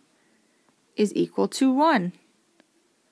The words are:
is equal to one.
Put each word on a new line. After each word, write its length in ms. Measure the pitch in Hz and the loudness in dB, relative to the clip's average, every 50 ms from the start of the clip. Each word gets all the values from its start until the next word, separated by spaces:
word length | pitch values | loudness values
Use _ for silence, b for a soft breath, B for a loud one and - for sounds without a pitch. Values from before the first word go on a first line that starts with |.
| _ _ _ _ _ _ _ _ _ _ _ _ _ _ _ _ _ _ - | _ _ _ _ _ _ _ _ _ _ _ _ _ _ _ _ _ _ -4
is 180 | - 214 196 - | -2 -2 -2 0
equal 320 | - 170 - - 196 196 196 | -2 -4 -2 -2 -2 -2 -2
to 220 | - - 269 269 | 0 0 0 0
one. 440 | 254 277 302 330 294 202 175 180 - _ _ _ _ _ _ _ _ _ _ _ _ _ _ _ _ _ _ _ | 2 2 2 2 2 0 -2 -4 -8 _ _ _ _ _ _ _ _ _ _ _ _ _ _ _ _ _ _ _